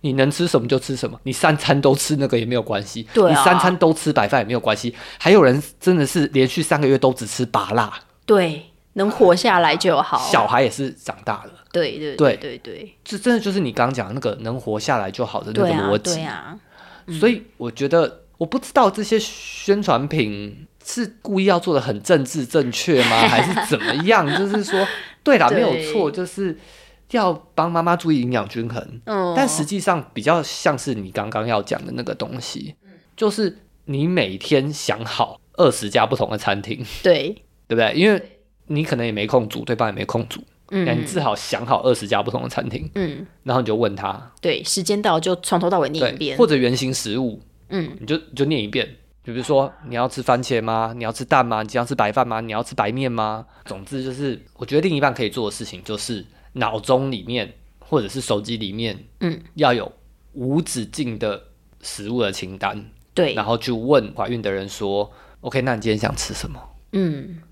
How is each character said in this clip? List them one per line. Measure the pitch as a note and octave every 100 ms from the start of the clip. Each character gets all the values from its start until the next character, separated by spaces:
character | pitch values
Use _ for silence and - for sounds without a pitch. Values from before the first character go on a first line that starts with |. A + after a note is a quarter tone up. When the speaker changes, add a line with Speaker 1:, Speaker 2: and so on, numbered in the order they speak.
Speaker 1:
你 | D3+
能 | C3+ C3+
吃 | D3 F3
什 | C#3
么 | A#2+
就 | C3
吃 | - C3
什 | B2+
么， | A#2
你 | C3
三 | B2+ D#3+ D3+
餐 | - C#3+
都 | C#3 C3+
吃 | - D3+
那 | C3+
个 | A#2+
也 | A2+
没 |
有 | B2
关 | G#2 G2+
系， | G2+ A2+ A2
Speaker 2:
对 | A#3+ F#3
啊。 | D3
Speaker 1:
你 |
三 | D#3 F3
餐 | F3+ F3+
都 | E3+
吃 | D#3+ D3+
白 | C#3 G#2
饭 | C3+
也 | G#2+
没 |
有 | A#2+
关 | A2+ G#2+
系。 | A#2+ - - -
还 | D#3+
有 | G3+
人 | C3+ C3 D3 -
真 | F#3 F3+
的 | C#3+
是 | F3 C#3+
连 | C#3 C3
续 | E3+
三 | D#3+ D3
个 | C#3
月 | C3+
都 | C3+
只 | B2+ A2
吃 | - B2
芭 | A2 G2
乐。 | A2 G#2+ - _ _ -
Speaker 2:
对， | G3+ E3+ D3+ - _ _
能 | - G3
活 | - F#3 F3
下 | A#3+ F#3
来 | E3 D#3
就 | F#3+ D3
好。 | D3 C3+ B2+
Speaker 1:
小 | - G#2
孩 | A#2+
也 | C3
是 | A#2 C3+
长 | - - - -
大 | G2+ -
了。 | - _
Speaker 2:
对， | E3+ D3 -
对， | D3+ C3+
Speaker 1:
对。 | C#3+ -
Speaker 2:
对， |
对， | D3 B2
对。 | - E2+ G#3 _
Speaker 1:
这 | - G3+
真 | B3
的 | A#3
就 | G#3
是 | G3
你 | D3
刚 | G#2+ A#2+
刚 |
讲 | C3 F#2+
的 |
那 | A#2+
个 | A#2+ G2+
能 | A2+ B2+
活 | A2+ G#2+
下 | A2 B2+
来 | F#2+
就 | F#2 A#2
好 | G#2+
的 | - A2
那 |
个 | F#3
逻 | E3 G2 G#3
辑。 | G#3
Speaker 2:
对 |
啊， | D#3+
对 |
啊。 | D#3 F#2+ F#2+ G3 _ - - - -
嗯。 | D#3+
Speaker 1:
所 | A3
以 | A#3 - _
我 | A#2+
觉 | A2+ C#3
得， | E3 C#3+ - _ _
我 | E3
不 | -
知 | -
道 | D4 A3
这 | F#3+
些 | G3+ A3
宣 | A3 - - - - G3+
传 | F3+ B2 C#3+
品 | D#3 A2 G2+ G#2 A#2+ D3+ _
是 | - - A3+ -
故 | - G3
意 | F#3+
要 | F3
做 | F3+ D3
得 |
很 | A#2 G#2
政 | G2+ E3+ B2+
治 | D#3+
正 | B2 E3 B2+
确 | A2+ - C#3+
吗？ | A#2 A2+
Speaker 2:
<laughs> | A2+
Speaker 1:
还 | A2+
是 | A2+ F#3 -
怎 | C3+
么 | - C3+ F3
样？ | A3 D3 C#3+
就 | G3
是 | G#3
说， | G3+ G3 G3 - - -
对 | - B3+
啦， | C#3
Speaker 2:
对。 | -
Speaker 1:
没 |
有 | A3+ C3+ -
错， | A3 D#3+
就 | F#3 F3+
是 | - F#3+ D#3 - - - _ _
要 | A#3+ F#3+ D#3+ -
帮 | - E3
妈 | E3+
妈 | E3+ F3
注 | E3
意 | D3
营 | A#2+
养 | B2 G2+
均 | A#2+ A#2
衡。 | A#2 - A#2 -
Speaker 2:
嗯。 | G3+ F3+ A3
Speaker 1:
但 | C4+
实 | D#3
际 | D3+ G3
上 | F#3 E3+ B2+ -
比 |
较 | A2+ E3
像 | D3 - E3+ C3+
是 | - A2
你 | F#2+
刚 | G2 G#2
刚 | A2+ A2+
要 | A2
讲 | G2+ - -
的 | B2
那 |
个 | A#2+ A2+
东 | - B2+
西， | - - D3 -
Speaker 2:
嗯。 | _ - _ -
Speaker 1:
就 | G#3+
是 | G#3 G3+ - _ _ -
你 | C#3 D#3+
每 | F3+ G2+ F#2+
天 | - C#3+ C#3
想 | D3+ - G#2+ A2+
好 | - A#2 - _ -
二 | E3
十 | - G#2
家 | A#2 G#2
不 | C3+
同 | -
的 | G#2+
餐 | - G2+
厅。 | G2 B2 A#2 -
Speaker 2:
对。 | F#3 D#3 C#3+ A3 _ _ _
Speaker 1:
对 | A#2
不 |
对？ | A2
因 | D3 G3+
为 | G3 - _ _ _ _
你 | D3+
可 | D#3 B2+
能 | A#2
也 |
没 | G#2 G#2+
空 | C3 G#2+
煮， | A#2
对 | A2+ A#2
方 | A2+
也 |
没 | G2 G2+
空 | A#2 A2
煮。 | - - _ _
Speaker 2:
嗯。 | G3 E3+
Speaker 1:
那 |
你 | A#2 D3
只 | F3+
好 | C#3 G#2
想 | - - A#2
好 | B2
二 | B2+
十 | A#2 G2+
家 | G#2
不 | G#2
同 | B2
的 | B2
餐 | - B2
厅。 | B2+ D#3 -
Speaker 2:
嗯。 | F3 C#3 F3+ _
Speaker 1:
然 | C3 B2+
后 |
你 | A2
就 | G#2+
问 | A2+ G2
他。 | G2 G2 B2 _
Speaker 2:
对， | F3 C3+
时 | - -
间 | F3+ G#3
到 | G#3 E3
就 | E3 F3+
从 | - F3+
头 | F3+
到 | F#3
尾 | C#3+
念 | D#3 B2+
一 | C3+
遍。 | D3 C3
Speaker 1:
对， |
或 | A#3
者 | D3
原 | B2 B2+
型 | C3
食 | B2+ A2 A2
物。 | B2+ G#2 - _ _
Speaker 2:
嗯。 | F#3+ D#3 G#2
Speaker 1:
你 | A2+
就， | D#3+
你 | - B2+
就 | C#3+
念 | D3
一 | G#2
遍。 | B2+ A2 - _ _
比 | -
如 | A#2
说 | A#2+ C#3 C#3 - B2+
，“你 | A#2+
要 | B2+
吃 | -
番 | B2+ B2
茄 | B2 B2
吗？ | A2 A2+ A2+ A#2+
你 |
要 | A2+
吃 | A2+ B2+
蛋 | C#3
吗？ | A#2+ A2
你 | A2
要 | B2
吃 | A#2+ C3+
白 | G#2+
饭 | G#2+ A#2+
吗？ | A2
你 | A2+
要 | G#2+
吃 | A#2+ -
白 | G#2
面 | B2 C3+
吗？” | A#2 G#2+ A2 - - -
总 | F#2+
之 | G2 C#3
就 | C3
是， | B2+ C#3+ A#2+ -
我 | _
觉 | A2+ C#3+
得 | F#3
另 | D3+
一 |
半 | C#3
可 | A#2+
以 | A2
做 | B2+ G#2+
的 | -
事 | A2
情 | F2+
就 | F#2 G#2+
是 | - A2 - _ -
脑 | C3 A#2+ A2
中 | G#2 C3 C3+
里 | A#2+
面 | F2+ B2 G2+ - - _
或 | - D3+
者 | G2+
是 | C3+
手 | - G#2
机 | G#2 A#2
里 | G#2
面， | G#2 A2+ F#2+ - _
Speaker 2:
嗯。 | F3 D#3+ - -
Speaker 1:
要 | D3
有 | A#2+ F#2+ - _ _ _
无 | - B2+ D3
止 | D#3+ B2+ G#2
境 | - B2+ A2
的 | A2 G2+ - _ _ _
食 | - - G2+
物 | B2
的 | G#2
清 | F#2+ F#2 F#2+
单。 | G2 G#2 G#2 - _ -
Speaker 2:
对。 | D#3+
Speaker 1:
然 | A2
后 | G#2 A#2
去 | -
问 | A#2 A#2+ C#3+ G#2+ -
怀 | G#2
孕 | A#2+
的 | G2+
人 | G2 G2
说， | - G2+ G2+ G#2 - - -
“OK， | B2+ C3
那 | B2+
你 | A#2
今 | G#2
天 | G#2+
想 | A2 -
吃 | -
什 | - -
么？” | - - - _
Speaker 2:
嗯。 | G3 F#3 C#3+ C3+ E3 D#3+